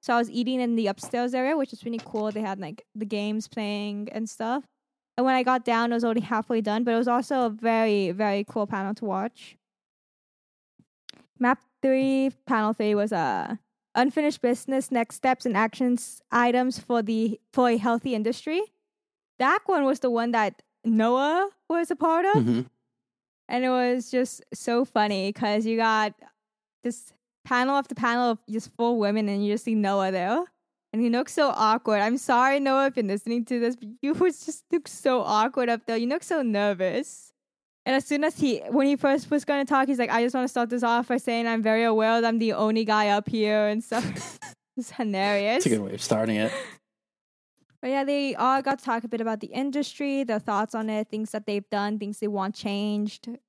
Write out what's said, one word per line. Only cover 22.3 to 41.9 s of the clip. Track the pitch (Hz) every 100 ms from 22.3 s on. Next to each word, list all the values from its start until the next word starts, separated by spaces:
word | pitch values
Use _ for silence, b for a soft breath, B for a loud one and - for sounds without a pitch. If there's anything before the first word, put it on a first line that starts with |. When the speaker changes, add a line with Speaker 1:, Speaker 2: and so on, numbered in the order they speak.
| 427
Speaker 2:
Mm-hmm. | 120 - 127 _ _ _ _ _ _ _ -
Speaker 1:
And | 247
it | 254
was | 254 247 247 233
just | 254 254 - - -
so | - 240 262
funny | 226 208 202 190
'cause | 208 226 208 220
you | 226
got | 226 220 214 - - _ _ _ _ _
this | 240 233 - _ _ _
panel | - 247 254 277
after | 269
panel | 247 233 240 247
of | 220 -
just | 220 - -
four | 233 240
women, | 202 214 208
and | 202 208
you |
just | 208 233
see | 220
Noah | 202 196 190
there. | 190 180 262 359 _ _ _ _
And | 220
he | 240
looked | 233 262
so | - 285
awkward. | - 220 226 - 214
I'm | 214 254
sorry, | - 240 262 277
Noah, | 277 269 269
if | 254
you're | 208
listening | 202 - 233 226
to | 247
this, | 233 247
but | 214 240
you | 277
was | 320 359 294 -
just | - _
looked | 339 -
so | - 277 254
awkward | - 214 233 262 240
up | 233 -
there. | 226
You | 233
looked | 311 -
so | 330
nervous. | 247 202 208 185 185 220 302 - - _ _ _ _ _ -
And | 262
as |
soon | - 294
as | 311 320
he, | 285 226 -
when | 262 277
he | 285
first | 285 277 -
was | 294 -
gonna | 285
talk, | 269 277 262
he's | 254
like, | 240
"I | 233
just | 240
wanna | 254 247
start | - 233
this | 240
off | 233 240 247
by | 247
saying | - 233 233
I'm | 226
very | 220 220
aware | 233